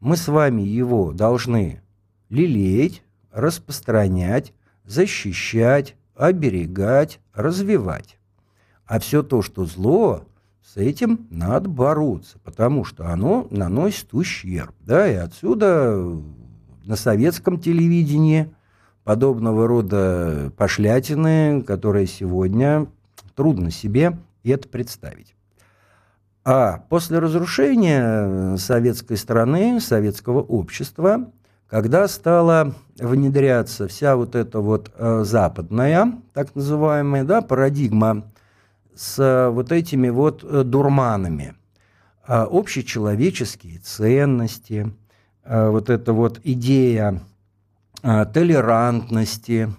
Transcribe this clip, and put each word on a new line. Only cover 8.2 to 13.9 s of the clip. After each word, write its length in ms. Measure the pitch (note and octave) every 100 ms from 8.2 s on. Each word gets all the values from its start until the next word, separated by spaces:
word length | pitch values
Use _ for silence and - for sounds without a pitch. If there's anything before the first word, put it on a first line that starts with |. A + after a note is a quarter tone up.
| _ _ _ _ _ _
А 140 | - A2
все 240 | - D3
то, 200 | - B2
что 220 | F#2+ -
зло, 600 | E2+ F2 G#2 F#3 G3+ F2 - _ _ _ _
С 60 | G2
этим 480 | A2+ D3 A#3 A3+ -
надо 380 | E2 F2 C3+ F#3+
бороться, 680 | C3+ C3+ D#3 D3 F2 - -
потому 420 | - - A#2 C#3+
что 220 | - - E2+
оно 380 | E2+ A#2+ A#3+ -
наносит 640 | G2+ F2 G#2+ G3